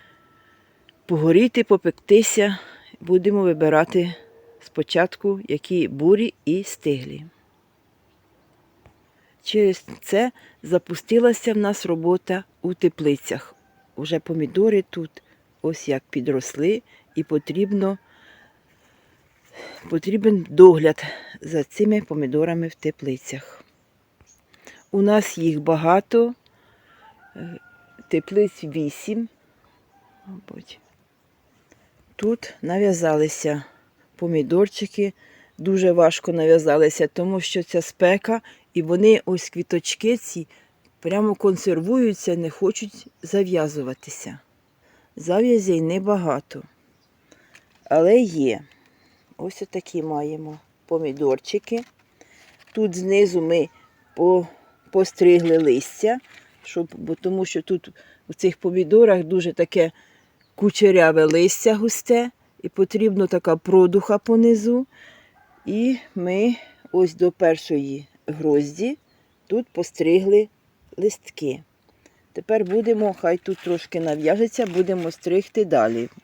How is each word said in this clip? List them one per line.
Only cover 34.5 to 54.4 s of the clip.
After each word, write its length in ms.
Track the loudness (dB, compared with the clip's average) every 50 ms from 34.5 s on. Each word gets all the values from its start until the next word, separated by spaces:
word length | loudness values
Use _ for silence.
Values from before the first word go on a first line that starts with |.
| 0 0 0 0 -2 -8 -10 -8 -4 -4 -4 -4 -6 _ _ _ _ _ _ _ _ -8
дуже 340 | -4 -2 0 2 2 2
важко 400 | 4 4 4 2 2 -2 -6 -6
нав'язалися, 720 | -4 0 4 4 4 4 4 2 2 4 2 2 2 0 -4
тому 340 | -4 -4 -6 -4 -4 -4 -4
що 220 | -6 -6 -6 -6
ця 200 | -6 -4 -6 -6
спека, 580 | -6 -6 -2 0 2 2 2 0 -2 -4 -6 -6 -6 -12 -20 _ _ _ _
і 80 | -6
вони 400 | -4 -2 0 4 6 6 4 4 2
ось 260 | -2 -4 -4 -6 -10
квіточки 640 | -10 -10 -6 -4 -4 -4 -4 -6 -8 -4 -2 -2 -2
ці 300 | -2 -4 -10 -14 -14 -14 -16 _ _ _ _ _ _ _ _ _ _
прямо 340 | -6 -4 -2 0 0 -2 -2
консервуються, 1040 | 0 0 0 0 0 -2 -2 -2 -2 -2 0 0 2 2 0 -2 -2 -4 -4 -4
не 140 | -4 -4 -8
хочуть 560 | -6 -4 -4 -4 -2 -4 -10 -14 -14 -20 -20 -20 _ _
зав'язуватися. 1160 | -12 -4 -2 -2 -2 0 -2 -2 -2 -4 -6 -8 -8 -10 -10 -12 -16 -20 -18 -18 -16 -18 -18 -20 _ _ _ _ _ _ _ _ _ _ _ _ _ _ _
Зав'язей 640 | -12 -6 -2 0 2 2 4 2 2 2 0 0 0
небагато, 800 | 0 -2 -2 -2 -2 -2 -2 -2 -2 -2 -4 -4 -6 _ -18 -20 -20 -20 _ _ _ _ _ _ _ _ _ _ _ _ _ _ _ _ _ _ _ _ _ _ _
але 360 | 0 2 2 4 6 4 4
є. 400 | 4 2 -2 -2 -2 -2 -2 -4 -8 _ _ _ _ _ _ _ _ _ _ _ _ _ _
Ось 260 | -14 -12 -12 -12 -14
отакі 400 | -16 -12 -12 -12 -12 -8 -8 -8
маємо 560 | -6 -6 -6 -6 -6 -8 -10 -12 -12 -16 -16 -18 _ _ _ _ _
помідорчики. 960 | _ -6 -4 -4 -6 -6 -2 0 0 0 -2 -4 -6 -6 -6 -6 -6 -8 -8 -8 -10 _ _ _ _ _ _ _ _ _ _ _ _ _ _ _ _
Тут 220 | -4 -4 -4 -4 -4
знизу 440 | -6 -4 0 2 4 2 2 2 -2
ми 280 | -2 0 0 0 0 -2 -6 _ _ _ _ _ _ _ _
по-, 320 | 0 2 2 2 2